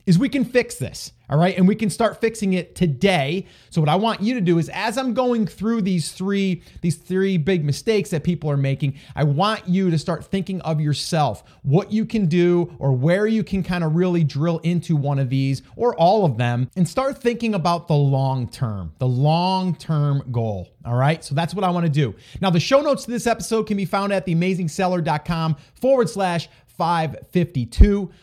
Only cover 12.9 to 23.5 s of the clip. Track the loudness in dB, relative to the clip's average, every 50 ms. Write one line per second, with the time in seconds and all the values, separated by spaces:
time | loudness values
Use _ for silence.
12.9 | 0 2 2 2 2 2 2 2 2 0 -2 -2 -4 -4 -4 -2 -4 -2 0 0
13.9 | 2 2 2 2 2 2 2 0 0 0 0 0 0 -2 -2 0 -2 0 0 0
14.9 | 0 0 0 0 0 0 0 0 0 0 0 0 -2 -4 -6 -12 -6 -2 -2 -2
15.9 | 2 4 4 4 4 4 2 2 0 0 -2 -2 0 -2 -4 -4 0 -2 -2 0
16.9 | 0 -2 -2 -2 -2 -2 -2 -2 -2 0 -2 -2 -2 0 0 0 0 -2 -2 0
17.9 | 0 2 2 2 2 0 0 -2 -2 -2 -4 -6 -6 -6 -6 -4 -4 -6 -8 -10
18.9 | -8 -4 -2 -2 0 2 2 2 2 2 0 0 0 0 0 -2 -4 -4 -4 -4
19.9 | -2 0 0 0 0 -2 -2 -4 -4 -2 -2 -2 -4 -6 -8 -12 _ _ -8 -4
20.9 | 0 2 2 2 0 0 -4 -6 -4 -2 -2 -2 -2 -2 -2 0 0 0 0 0
21.9 | 2 2 0 0 -2 -8 -16 -16 -10 -4 0 2 2 2 2 4 4 4 4 4
22.9 | 0 -2 -2 -6 -6 -2 0 0 0 0 -2 -2